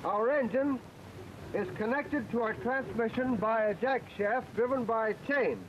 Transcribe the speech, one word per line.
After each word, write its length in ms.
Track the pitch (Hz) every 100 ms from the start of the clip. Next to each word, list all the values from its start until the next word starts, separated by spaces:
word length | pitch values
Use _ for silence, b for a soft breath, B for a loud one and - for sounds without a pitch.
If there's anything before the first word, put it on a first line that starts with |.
Our 340 | 147 208 226 294
engine 400 | 233 240 285 262 - - - - - - -
is 140 | - 185 -
connected 520 | 214 269 - 285 214
to 100 | 233
our 120 | 220
transmission 840 | 220 226 262 254 214 226 233 254
by 300 | 233 214 226
a 80 | 214
jack 300 | 185 254 262 - -
shaft 380 | 202 247 -
driven 300 | - 247 262
by 240 | 220 226 220
a 40 | 208 -
chain. 320 | 277 202 110